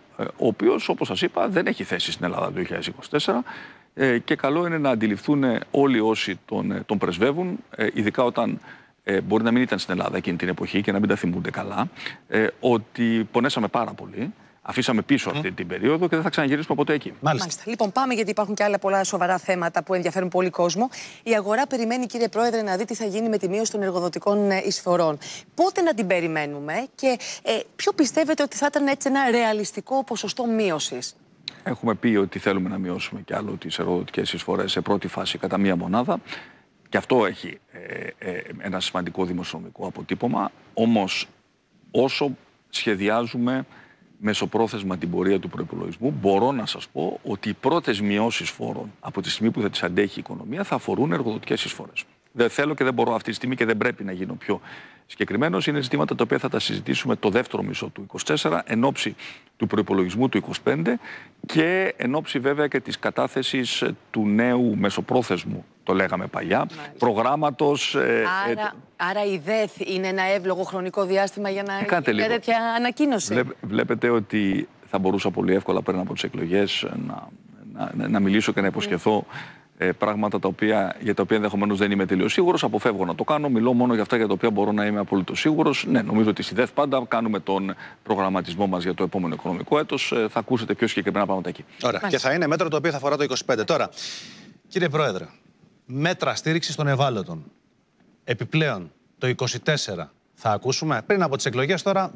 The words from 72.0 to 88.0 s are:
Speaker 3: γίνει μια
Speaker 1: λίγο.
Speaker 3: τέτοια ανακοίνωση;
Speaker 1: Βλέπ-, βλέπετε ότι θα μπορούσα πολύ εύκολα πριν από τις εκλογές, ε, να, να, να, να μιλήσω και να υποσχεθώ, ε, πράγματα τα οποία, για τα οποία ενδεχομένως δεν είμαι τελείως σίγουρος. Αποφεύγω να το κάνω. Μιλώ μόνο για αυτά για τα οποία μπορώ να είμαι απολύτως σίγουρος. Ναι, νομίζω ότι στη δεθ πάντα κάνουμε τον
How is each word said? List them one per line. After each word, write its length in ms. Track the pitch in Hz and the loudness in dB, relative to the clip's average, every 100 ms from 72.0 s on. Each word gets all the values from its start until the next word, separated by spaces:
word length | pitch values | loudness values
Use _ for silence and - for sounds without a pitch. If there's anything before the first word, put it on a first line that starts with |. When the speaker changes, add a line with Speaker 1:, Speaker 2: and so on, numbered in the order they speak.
| - | 2
Speaker 3:
γίνει 120 | 214 | 2
μια 40 | 220 | 2
Speaker 1:
λίγο. 100 | 233 | 0
Speaker 3:
τέτοια 180 | - 226 233 226 | 0 0 0 0
ανακοίνωση; 560 | 240 - 294 233 - | -2 0 2 2 0
Speaker 1:
Βλέπ-, 220 | 220 127 - | 0 -2 -4
βλέπετε 480 | - 107 120 117 120 | -4 -2 0 0 2
ότι 580 | 117 104 110 98 95 - - - | 2 2 0 2 0 -2 -10 -6
θα 120 | 190 | 0
μπορούσα 320 | 190 - - | 2 2 0
πολύ 240 | - 95 | 0 2
εύκολα 280 | - - 95 | 2 2 0
πριν 160 | 95 92 | 0 -2
από 140 | 95 | -2
τις 100 | - | -4
εκλογές, 600 | - - 82 95 101 - | -6 -4 0 2 2 0
ε, 80 | - - - | -4 -4 -6
να, 220 | - 50 - - - 50 | -8 -12 -20 -20 -20 -16
να, 180 | 50 - - | -8 -6 -4
να, 120 | - | 0
να 120 | 107 | 2
μιλήσω 320 | 98 104 - | 4 4 4
και 80 | - | 2
να 60 | 98 | 2
υποσχεθώ, 600 | 95 104 110 - 107 - - - - _ - | 0 -2 0 2 2 0 -12 -16 -18 _ -2
ε, 140 | 92 | -2
πράγματα 460 | 87 104 104 107 98 | 2 0 2 0 0
τα 100 | 95 | -2
οποία, 480 | 90 110 110 95 - | 0 2 2 0 -2
για 140 | - | -2
τα 80 | 98 | 0
οποία 140 | 95 110 | 2 2
ενδεχομένως 420 | 104 98 104 98 | 2 2 0 2
δεν 120 | 101 | 2
είμαι 160 | 101 95 | 2 2
τελείως 260 | 95 104 | 2 2
σίγουρος. 320 | - 123 165 | 4 4 4
Αποφεύγω 400 | 127 107 123 101 | 2 2 2 2
να 100 | 90 | 0
το 100 | 85 | -2
κάνω. 240 | - 151 147 | 0 0 2
Μιλώ 240 | 117 117 | 2 4
μόνο 200 | 120 123 | 4 4
για 100 | 113 | 2
αυτά 140 | 101 120 | 2 2
για 100 | 107 | 2
τα 60 | |
οποία 180 | 95 117 | 2 2
μπορώ 220 | 101 101 | 2 2
να 140 | 104 104 | 2 0
είμαι 120 | 104 | 0
απολύτως 400 | 101 98 90 - | 0 0 0 0
σίγουρος. 440 | 156 156 151 135 - | 2 4 2 2 2
Ναι, 140 | 127 | 2
νομίζω 280 | 107 107 107 | 2 4 4
ότι 120 | 98 | 2
στη 120 | - | -2
δεθ 160 | 95 123 | 0 0
πάντα 320 | - 143 135 120 | 2 2 2 0
κάνουμε 320 | 120 113 101 | 0 0 -2
τον 340 | 82 95 95 92 - - | 0 -2 -2 -6 -12 -12